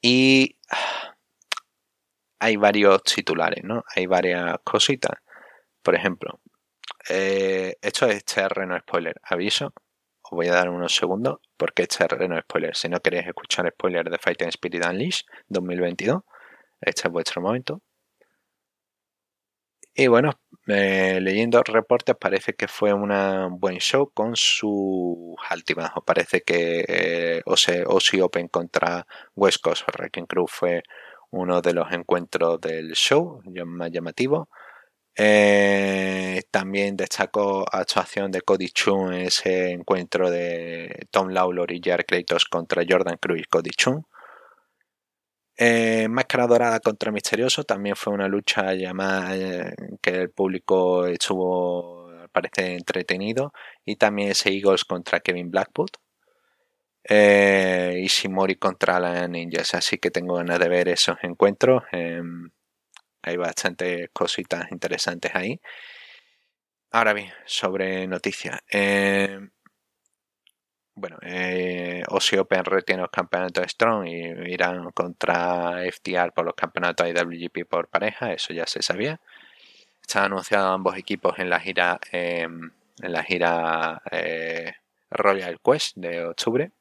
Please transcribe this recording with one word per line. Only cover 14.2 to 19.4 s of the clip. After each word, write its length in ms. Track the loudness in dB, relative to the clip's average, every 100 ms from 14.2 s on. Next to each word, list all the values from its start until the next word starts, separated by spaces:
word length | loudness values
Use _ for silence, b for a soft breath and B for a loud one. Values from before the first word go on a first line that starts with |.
| -2 -2 -4
Spirit 360 | -4 -6 -4 -2
Unleashed 400 | -2 -4 -4 -8 B B
dos 160 | -6
mil 160 | -4 -2
veintidós, 440 | -2 -2 -2 -2 -4 B B B B B
este 260 | -4 -2 -2
es 40 |
vuestro 300 | -2 -4 -4
momento. 400 | -2 -2 -4 -10 _ _ _ _ _ _ _ _ _ _ _ _ _ _ _ _